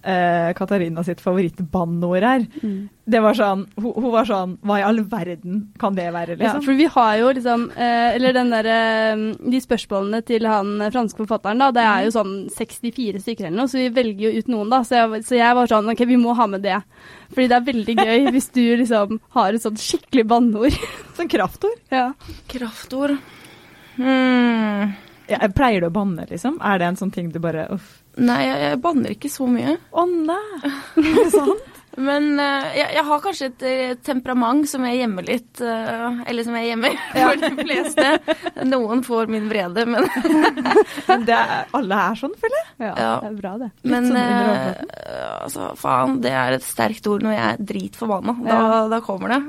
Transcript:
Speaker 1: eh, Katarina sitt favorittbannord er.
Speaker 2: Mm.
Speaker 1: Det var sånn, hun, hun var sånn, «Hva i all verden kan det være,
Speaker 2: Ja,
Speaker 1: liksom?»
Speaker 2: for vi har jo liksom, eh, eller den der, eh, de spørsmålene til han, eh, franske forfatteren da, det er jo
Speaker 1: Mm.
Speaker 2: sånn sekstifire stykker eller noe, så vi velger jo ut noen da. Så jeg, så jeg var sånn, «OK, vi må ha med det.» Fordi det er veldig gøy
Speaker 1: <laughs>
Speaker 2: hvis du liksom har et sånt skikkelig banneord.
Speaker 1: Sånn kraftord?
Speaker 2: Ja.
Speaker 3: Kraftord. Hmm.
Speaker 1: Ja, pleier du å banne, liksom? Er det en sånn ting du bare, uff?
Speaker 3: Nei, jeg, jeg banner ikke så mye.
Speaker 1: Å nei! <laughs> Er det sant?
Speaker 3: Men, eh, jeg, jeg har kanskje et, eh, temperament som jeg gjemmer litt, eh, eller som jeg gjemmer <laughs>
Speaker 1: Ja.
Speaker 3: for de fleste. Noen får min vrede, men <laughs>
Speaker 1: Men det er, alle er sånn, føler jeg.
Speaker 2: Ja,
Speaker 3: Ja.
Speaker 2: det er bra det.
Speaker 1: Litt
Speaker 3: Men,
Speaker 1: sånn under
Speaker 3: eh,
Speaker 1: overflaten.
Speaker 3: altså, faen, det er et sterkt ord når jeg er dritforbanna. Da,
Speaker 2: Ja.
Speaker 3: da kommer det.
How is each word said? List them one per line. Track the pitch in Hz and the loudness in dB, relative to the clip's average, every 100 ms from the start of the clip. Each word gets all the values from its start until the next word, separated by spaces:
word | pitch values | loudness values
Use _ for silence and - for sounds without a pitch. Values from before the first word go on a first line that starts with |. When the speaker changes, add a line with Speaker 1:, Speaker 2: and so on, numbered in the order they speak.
| 185 | 0
Speaker 1:
eh, | 180 175 170 170 180 | 0 2 2 0 -2
Katarina | 190 202 170 165 | -2 0 0 -4
sitt | 175 170 | -4 -4
favorittbannord | - 185 175 - 175 185 170 170 175 180 | 0 0 0 -2 -4 -2 -2 -2 0 2
er. | 220 262 226 302 | 4 2 0 -6
Speaker 2:
Mm. | 220 196 202 _ - | -6 -6 -10 _ 0
Speaker 1:
Det | 220 | 4
var | 214 220 | 4 4
sånn, | 202 196 196 - | 2 0 -4 -8
hun, | 226 - | -6 -2
hun | 247 | 0
var | 226 214 | 0 2
sånn, | 202 185 180 | -2 -4 -6
«Hva | 202 202 | -2 0
i | |
all | 196 226 | 2 0
verden | 208 220 175 170 175 202 208 - | 0 -6 -6 -8 -6 -6 -8 -4
kan | 220 190 | -2 -2
det | 170 | -4
være, | 170 170 165 | -4 -6 -2
Speaker 2:
Ja, | 220 | 0
Speaker 1:
liksom?» | 277 277 | 0 0
Speaker 2:
for | 269 | 4
vi | 311 | 4
har | - 226 214 | 4 4 4
jo | 247 | 2
liksom, | 262 240 233 240 - | 2 2 0 0 -2
eh, | 240 233 240 226 | 0 2 2 2
eller | 262 | 2
den | 254 247 | 4 2
der, | 226 220 | 2 2
eh, | 226 226 220 220 214 214 214 - | 2 2 2 0 0 -4 -4 -2
de | 254 | -2
spørsmålene | - 233 - 202 196 220 220 | 0 -4 -2 -4 -2 -4 -2
til | 226 220 | 0 2
han, | 214 196 208 | 0 0 -4
eh, | 208 | -2
franske | 247 220 - | -2 -2 -4
forfatteren | 220 214 190 226 | -4 -4 -2 2
da, | 277 | 2
det | 240 | 4
er | 220 202 208 | 2 2 2
jo | |
Speaker 1:
Mm. | 220 | 0
Speaker 2:
sånn | 196 196 185 | -2 -4 -10
sekstifire | - 220 - 240 226 220 196 | -10 -10 -6 -8 -4 -4 -4
stykker | 196 226 185 | -6 -6 -4
eller | 180 | -2
noe, | 262 | -2
så | 262 | 0
vi | 254 | 0
velger | 240 233 196 214 | 0 -2 0 -2
jo | 220 | -2
ut | 220 | -2
noen | 226 208 | -2 2
da. | 240 | 0
Så | 233 247 | 2 2
jeg, | 226 220 | 2 0
så | 226 247 | 0 2
jeg | 233 247 | 4 4
var | 240 | 4
sånn, | 220 214 | 2 2
«OK, | 233 240 | 0 4
vi | 247 | 4
må | 233 240 | 4 2
ha | 220 | 0
med | 190 | 0
det.» | 196 190 - - - - - | -2 -4 -6 -20 -20 -20 -8
Fordi | - 254 | 0 4
det | 247 | 4
er | 247 | 2
veldig | 247 208 233 | -2 0 2
gøy | 220 233 277 | 4 4 4
Speaker 1:
<laughs> | |
Speaker 2:
hvis | 254 - | 2 0
du | 247 233 233 | 2 4 4
liksom | 247 226 202 220 _ | 4 2 2 -2 _
har | 262 196 | 0 2
et | 220 | 2
sånt | 220 214 | -2 -6
skikkelig | - 339 - 262 220 | -4 -6 0 2 4
banneord. | 233 240 208 254 - - - - - | 4 4 4 2 0 -6 -12 -16 -8
Speaker 1:
Sånn | 339 | -2
kraftord? | 311 185 - 403 466 _ | 0 0 -2 -4 -4 _
Speaker 2:
Ja. | 269 247 277 - - - | -2 -2 -4 -16 -18 -14
Speaker 3:
Kraftord. | 254 233 220 - 262 285 285 - - - - - - - - | -10 -10 -10 -10 -2 0 -2 -6 -20 -20 -20 -20 -20 -16 -4
Hmm. | 254 262 254 247 240 226 220 202 208 196 - - - | 0 4 4 4 4 2 0 0 -2 -4 -16 -20 -6
Speaker 1:
Ja, | - 208 | -2 0
pleier | 196 262 202 | 2 4 4
du | 170 | 0
å | |
banne, | 180 202 170 - | 0 -2 -4 -8
liksom? | 175 254 330 | -6 -4 -2
Er | 202 196 | 0 0
det | 175 | 0
en | 185 | -2
sånn | 190 | -6
ting | 208 170 | -6 -6
du | 165 | -4
bare, | 170 160 - | -4 -4 -6
uff? | - - - _ | -8 -10 -20 _
Speaker 3:
Nei, | - 240 247 262 | 0 2 2 0
jeg, | 277 | 0
jeg | 285 285 | -2 0
banner | 339 302 226 | 0 0 -2
ikke | 208 285 | -6 -8
så | - 254 | -4 0
mye. | 240 240 339 - | 0 0 -4 -4
Speaker 1:
Å | - 359 | -2 0
nei! | 339 311 359 427 359 285 277 | 0 -2 -4 -6 -8 -8 -8
<laughs> | - - | -2 0
Er | 311 320 | 4 4
det | 370 | 6
sant? | 403 285 415 - - _ - | 4 4 0 -4 -20 _ -4
Speaker 3:
Men, | 269 285 294 285 | 0 2 2 2
eh, | 285 277 269 - | 0 0 -2 -2
jeg, | 285 | 0
jeg | 294 | 0
har | 294 294 | 0 0
kanskje | 392 359 269 | 0 -6 -8
et, | 247 262 | -6 -4
eh, | 262 254 247 | -2 -2 -6
temperament | - 262 254 254 233 277 285 | -4 -4 0 0 2 2 0
som | 277 254 | -2 -2
jeg | 247 | 0
gjemmer | 240 185 180 | -2 -4 -2
litt, | 233 233 - | -4 -4 -8
eh, | 240 226 226 233 233 240 240 | -4 -4 -4 -6 -6 -6 -6
eller | 240 233 | -6 -4
som | |
jeg | 233 233 | -4 -4
gjemmer | 226 254 - - | 0 -2 -2 -4
<laughs> | 254 | 2
Speaker 1:
Ja. | 254 | 4
Speaker 3:
for | 285 | 4
de | 311 269 | 0 -2
fleste. | 320 294 320 311 269 311 - 320 339 - 262 | -4 -2 -2 2 2 2 0 -4 -4 -4 0
Noen | 262 220 240 | 0 0 -2
får | 247 233 220 | 0 -2 0
min | 220 214 | -2 -2
vrede, | 214 175 180 233 | -2 -2 -2 0
men | 233 370 - 320 311 392 277 | 2 0 0 2 4 4 0
<laughs> | 254 370 - - - | 2 2 2 -2 0
Speaker 1:
Men | 247 226 | 2 4
det | |
er, | 233 226 - 143 | 2 2 -2 -4
alle | - 196 202 | -4 -2 0
er | 180 220 | 0 -2
sånn, | 277 415 | -6 -4
føler | 453 571 | -2 -2
jeg. | 659 _ | -6 _
Speaker 2:
Ja, | 220 | -8
Speaker 3:
Ja. | - 226 - | -2 -2 -2
Speaker 2:
det | 214 | -4
er | 214 | -10
bra | 190 208 | -10 -8
det. | 240 | -12
Speaker 1:
Litt | _ 254 | _ -2
Speaker 3:
Men, | 247 247 | 0 2
Speaker 1:
sånn | 247 | 2
under | 247 | 2
Speaker 3:
eh, | 208 208 202 190 | 2 2 0 -2
Speaker 1:
overflaten. | - - - - 64 62 52 | -6 -12 -14 -12 -10 -8 -8
Speaker 3:
altså, | - - - - | -10 -8 -8 -6
faen, | 139 131 131 135 | 0 2 2 0
det | 123 | 0
er | 131 123 131 | 0 0 -2
et | - | -6
sterkt | - 220 220 214 | -2 -2 -2 -4
ord | 202 220 | -2 -2
når | |
jeg | 214 226 | 0 -2
er | - 202 | -2 -6
dritforbanna. | 208 196 - 226 196 202 240 | -6 -8 -8 -4 -4 -4 -6
Da, | 240 226 | 0 2
Speaker 2:
Ja. | 226 226 220 | 4 2 0
Speaker 3:
da | 226 | -2
kommer | 226 196 190 | -4 -6 -2
det. | 254 | -2